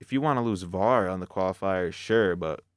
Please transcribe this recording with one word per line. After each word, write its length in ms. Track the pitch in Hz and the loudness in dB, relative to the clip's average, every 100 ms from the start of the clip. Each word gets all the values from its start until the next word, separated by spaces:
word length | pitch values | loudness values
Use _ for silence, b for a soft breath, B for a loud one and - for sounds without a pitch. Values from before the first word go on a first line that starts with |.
If 100 | - | -6
you 80 | 135 | -2
wanna 240 | 151 131 | 0 0
lose 200 | 117 98 | 0 -2
var 440 | 90 95 107 127 92 | -4 0 2 4 2
on 140 | 92 | -2
the 60 | 90 | -6
qualifiers, 680 | - 95 92 98 92 90 | -2 -2 -2 -2 0 -2
sure, 420 | 82 - 110 101 87 | -6 0 2 4 0
but 240 | 80 76 - | -4 -6 -10